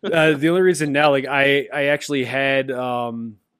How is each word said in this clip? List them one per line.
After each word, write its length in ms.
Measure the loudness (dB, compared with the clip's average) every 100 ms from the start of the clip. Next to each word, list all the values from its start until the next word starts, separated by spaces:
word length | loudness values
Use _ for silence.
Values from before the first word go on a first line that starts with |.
Uh, 300 | -2 2 2
the 160 | 2 2
only 140 | 2
reason 300 | 2 2 0
now, 180 | 2 4
like, 160 | 2 0
I, 420 | 0 2 2 0
I 120 | -4 0
actually 380 | -2 -2 -4
had, 460 | -2 -2 0 0 -2
um, 680 | -6 -4 -4 -6 -8 -12 -14 _